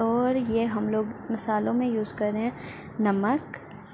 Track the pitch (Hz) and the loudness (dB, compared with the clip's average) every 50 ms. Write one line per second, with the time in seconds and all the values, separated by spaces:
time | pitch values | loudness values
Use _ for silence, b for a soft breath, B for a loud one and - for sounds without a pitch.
0 | 226 226 233 240 247 254 254 262 240 226 220 226 233 233 220 220 214 214 214 220 | 2 2 4 4 4 4 2 2 2 2 2 2 2 2 0 0 0 2 2 0
1 | 214 214 240 - - - 226 214 - 226 214 208 214 226 233 247 247 247 226 214 | 0 -2 -6 -8 -6 -6 -6 -4 0 0 0 2 2 2 2 2 2 2 0 0
2 | 208 - - - 214 208 214 214 226 247 B B B B B B B B - - | -2 -2 -2 -2 0 0 0 0 -2 -2 B B B B B B B B -2 2
3 | 214 202 196 196 196 190 185 - - - - - - - - - - - | 2 4 4 4 4 2 2 0 -2 -6 -12 -14 -14 -16 -16 -16 -12 -8